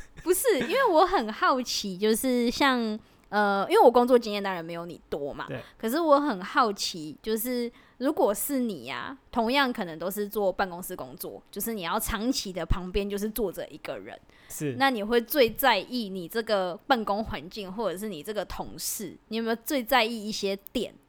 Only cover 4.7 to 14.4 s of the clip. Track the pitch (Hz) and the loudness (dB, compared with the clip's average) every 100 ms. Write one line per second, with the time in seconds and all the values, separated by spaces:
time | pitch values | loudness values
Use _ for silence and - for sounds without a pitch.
4.7 | 170 175 156 - 170 143 123 - 131 - | -8 -8 -12 -8 -6 -6 -6 -8 -10 -12
5.7 | - 220 277 330 277 294 196 190 294 240 | -8 -2 0 6 6 4 -2 -2 0 2
6.7 | 202 - 175 151 139 - 220 240 247 233 | 0 -4 -6 -10 -10 -4 -2 -2 -2 -4
7.7 | - - _ 262 311 262 208 - 277 240 | -8 -20 _ -2 2 2 2 -2 -2 -2
8.7 | 180 117 123 - 269 _ 247 226 277 262 | -4 -8 -8 -8 -12 _ -2 2 2 2
9.7 | 247 180 160 170 202 208 214 196 180 196 | 0 -6 -6 -6 -4 -4 0 0 0 -4
10.7 | 170 - 180 131 131 170 98 - - 214 | -4 -10 -10 -10 -10 -12 -12 -14 -8 -6
11.7 | 226 165 202 - 220 233 269 202 180 165 | -4 -2 -2 -2 -2 -2 -2 -4 -6 -2
12.7 | 208 180 202 202 202 214 214 202 165 - | -2 0 -2 -2 -4 -4 -2 -4 -4 -10
13.7 | - - 127 98 - - - | -12 -10 -10 -10 -16 -20 -20